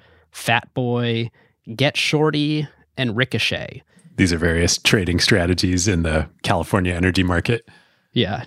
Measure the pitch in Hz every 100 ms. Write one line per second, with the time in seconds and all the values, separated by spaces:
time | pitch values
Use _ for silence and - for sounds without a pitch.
0 | _ _ _ - - 120 - - 123 120
1 | 120 113 113 _ _ _ - 113 139 -
2 | - 151 156 151 147 151 147 _ _ -
3 | 123 104 127 107 - 95 - - _ _
4 | - - 92 82 85 82 87 - - 117
5 | 87 87 - 101 85 90 95 90 95 85
6 | 82 78 78 _ - 90 80 104 90 87
7 | 92 90 90 87 - 117 - - _ _
8 | _ 123 95 107